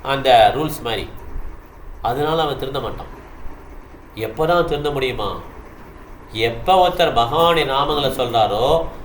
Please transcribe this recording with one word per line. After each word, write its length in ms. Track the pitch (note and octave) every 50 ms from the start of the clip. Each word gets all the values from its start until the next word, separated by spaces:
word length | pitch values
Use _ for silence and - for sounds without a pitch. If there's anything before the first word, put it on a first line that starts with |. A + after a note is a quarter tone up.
அந்த 500 | - C3+ C#3 C3+ C3+ C3 B2 A2+ G#2+ G#2 G2+
ரூல்ஸ் 260 | C#3+ D#3+ D3+ - - A#2+
மாதிரி. 260 | A#2 A2 G2 E2 - - - - - - - - - - - - - - - - - - -
அதனால 400 | - A#2 B2 C#3+ D3 D#3 E3 E3
அவன் 160 | D#3 C#3+ C3+
திருந்த 220 | B2+ - C3 C#3 C3+
மாட்டான். 280 | A2+ G#2 - - - - - - - - - - - - - - - - - - - - - - - - -
எப்பதான் 500 | G#2+ A2 A2 - - D#3+ D#3+ F3 F3 E3
திருந்த 260 | - D3 D3 D3 D3
முடியுமா? 480 | C#3+ C3+ C3+ B2+ A2+ G#2+ G#2 F#2+ F2+ E2+ - - - - - - - - - - - - - - - - - -
எப்ப 580 | G#2+ A2 A2+ A2+ A2+ - - F3+ F#3+ F#3 F3+ F3
ஒருத்தர் 260 | F3 - E3 D3+ -
பகவானுடைய 480 | A#2 A#2 A#2 D3 E3 E3+ E3+ E3+ D#3 C#3+
நாமங்களை 460 | C3+ C3+ C#3 C#3+ D3 D3+ D3 C#3 C3
சொல்றாரோ, 760 | - C3 A#2+ A#2 A#2 A2+ G#2+ G2 G2+ G#2+ B2 C#3+ E3 E3 E3 - - -